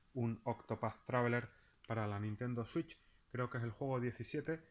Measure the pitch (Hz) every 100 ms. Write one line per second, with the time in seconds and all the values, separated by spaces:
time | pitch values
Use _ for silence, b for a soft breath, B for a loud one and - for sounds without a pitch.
0 | B 127 117 113 - 113 - 113 113 -
1 | - 123 120 120 120 B B B - 113
2 | 104 101 107 104 123 120 113 170 160 -
3 | b b b 123 123 127 117 107 139 127
4 | 123 - 117 151 147 160 B